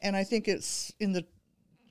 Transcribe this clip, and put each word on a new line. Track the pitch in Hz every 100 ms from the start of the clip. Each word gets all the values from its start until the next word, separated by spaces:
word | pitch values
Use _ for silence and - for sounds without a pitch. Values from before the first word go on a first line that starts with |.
And | 202 196
I |
think | 196 226 214
it's | 185 - - - -
in | 202
the | 185 170 _ _ _ _ _ _